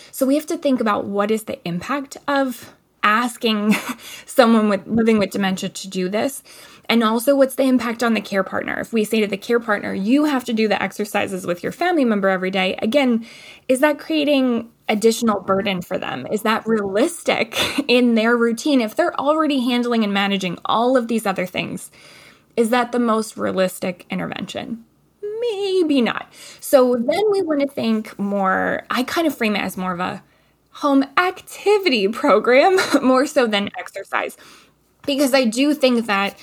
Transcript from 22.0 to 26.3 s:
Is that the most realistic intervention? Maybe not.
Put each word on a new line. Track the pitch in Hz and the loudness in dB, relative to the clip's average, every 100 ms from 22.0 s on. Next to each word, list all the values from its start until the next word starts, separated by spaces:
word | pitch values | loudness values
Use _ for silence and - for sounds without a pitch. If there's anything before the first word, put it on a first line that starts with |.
| - - - - _ - | -20 -20 -20 -20 _ -2
Is | 226 | 0
that | 247 240 | 2 0
the | 247 | 0
most | 233 220 214 - | 0 0 -2 -6
realistic | 202 190 185 - 190 180 - | -4 0 -2 -2 -8 -8 -8
intervention? | 185 165 - - - - 233 - _ _ _ 415 440 | -8 -6 -8 -10 -10 -10 -12 -14 _ _ _ -10 -6
Maybe | 480 392 403 381 320 277 | -4 -4 -2 0 2 2
not. | 208 - - | 0 -2 -8